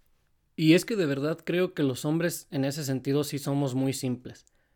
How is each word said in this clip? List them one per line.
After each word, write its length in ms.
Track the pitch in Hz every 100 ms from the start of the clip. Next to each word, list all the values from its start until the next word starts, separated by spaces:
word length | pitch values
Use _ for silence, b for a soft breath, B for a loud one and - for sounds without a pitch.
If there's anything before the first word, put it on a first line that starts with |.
| _ _ _ _ _ -
Y 180 | 156
es 100 | 175
que 120 | 180 220
de 100 | 156
verdad 320 | 139 147 160
creo 300 | - 175 180
que 80 | -
los 220 | 139 123
hombres 420 | 147 165 170 - -
en 140 | 143
ese 200 | 135 147
sentido 400 | 139 131 139 143
sí 140 | 143 143
somos 360 | 139 139 139
muy 180 | 127 135
simples. 540 | 131 131 123 - - _ _ _